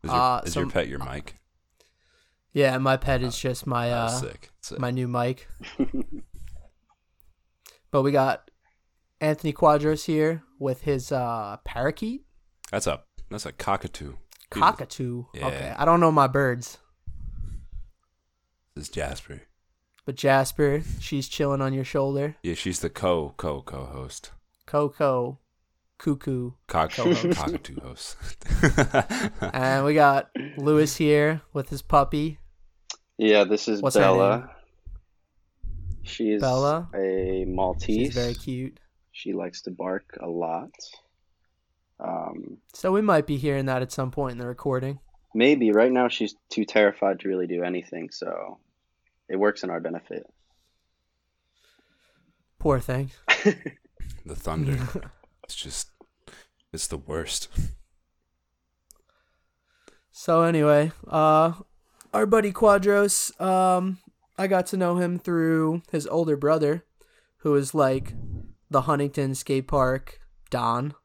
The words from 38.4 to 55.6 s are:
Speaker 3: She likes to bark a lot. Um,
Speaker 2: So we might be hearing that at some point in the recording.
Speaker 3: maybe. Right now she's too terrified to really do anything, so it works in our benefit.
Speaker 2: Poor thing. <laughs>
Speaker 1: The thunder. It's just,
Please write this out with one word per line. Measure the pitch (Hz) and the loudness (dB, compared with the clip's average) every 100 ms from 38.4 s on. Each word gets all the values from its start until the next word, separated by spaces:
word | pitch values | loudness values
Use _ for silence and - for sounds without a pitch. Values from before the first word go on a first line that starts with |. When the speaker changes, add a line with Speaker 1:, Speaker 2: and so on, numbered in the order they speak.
| - 127 131 _ _ _ _ | -8 -8 -10 _ _ _ _
Speaker 3:
She | - - | -12 -8
likes | 95 90 - | -6 -6 -10
to | - | -14
bark | 90 92 95 _ - | -8 -6 -6 _ -12
a | 85 | -8
lot. | 85 82 85 - _ - - _ _ _ _ _ _ _ _ _ _ | -4 -4 -6 -8 _ -20 -20 _ _ _ _ _ _ _ _ _ _
Um, | - 85 - - - - _ | -8 -8 -8 -10 -14 -16 _
Speaker 2:
So | - 185 | -4 0
we | 196 | 2
might | 214 160 147 | 4 2 2
be | 143 | -2
hearing | 147 139 135 | 0 0 0
that | 127 | -2
at | 127 | -4
some | - 131 | -4 -4
point | 147 135 | -4 -6
in | 120 | -6
the | 123 | -10
recording. | 123 143 127 131 139 _ _ _ | -6 -2 -2 -2 -8 _ _ _
Speaker 3:
maybe. | 110 135 147 113 | 4 6 6 6
Right | 104 123 | 6 6
now | 127 123 | 4 2
she's | - 107 - _ | 0 -6 -6 _
too | - 107 | -4 0
terrified | 110 101 - 101 92 | 4 4 4 -2 -2
to | 98 | -2
really | 92 87 | -2 -2
do | 87 | -2
anything, | 87 90 - 82 82 | -2 -4 -8 -14 -12
so | - - 50 50 - _ _ _ _ _ _ - | -10 -8 -8 -10 -16 _ _ _ _ _ _ -8
it | 95 | 0
works | 104 101 | 0 0
in | 92 | -6
our | 85 | -6
benefit. | 82 85 _ - - _ _ _ _ _ _ _ _ _ _ _ _ _ _ _ _ _ _ _ _ _ _ _ | -6 -8 _ -14 -14 _ _ _ _ _ _ _ _ _ _ _ _ _ _ _ _ _ _ _ _ _ _ _
Speaker 2:
Poor | 151 135 | 0 0
thing. | - 127 135 - - - | 0 -4 -4 -8 -2 2
<laughs> | 208 - 143 - _ _ - - - | 2 0 -10 -14 _ _ -14 -12 -12
Speaker 1:
The | 73 | -8
thunder. | - 80 69 67 123 - - - _ _ | -4 -2 -2 -2 -4 -8 -12 -18 _ _
It's | - | -16
just, | - | -14